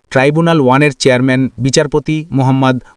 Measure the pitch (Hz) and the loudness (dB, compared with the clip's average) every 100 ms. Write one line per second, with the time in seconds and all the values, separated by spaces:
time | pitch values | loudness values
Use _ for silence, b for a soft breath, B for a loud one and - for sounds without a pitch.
0 | - 131 139 151 165 165 127 131 147 131 | -6 0 0 0 0 2 2 2 2 0
1 | 139 123 131 127 127 - 131 156 147 151 | 0 2 0 0 -2 -4 -2 -2 0 -4
2 | 151 156 165 131 131 135 131 127 b | -4 -6 -4 -2 0 0 0 -2 b